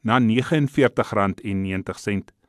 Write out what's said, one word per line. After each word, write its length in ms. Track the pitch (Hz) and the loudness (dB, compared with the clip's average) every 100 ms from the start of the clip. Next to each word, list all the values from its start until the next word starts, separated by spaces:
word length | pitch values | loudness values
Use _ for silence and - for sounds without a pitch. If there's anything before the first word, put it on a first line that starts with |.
na 160 | 113 123 | 2 2
negenveertig 920 | 113 117 123 156 139 - 123 - 110 | 4 2 0 0 0 2 2 2 -2
rand 280 | 107 98 92 | 0 0 -2
en 220 | - 98 | -6 -4
negentig 360 | 95 95 92 92 | -4 -4 -6 -8
sent. 340 | - 101 - _ | -4 -4 -6 _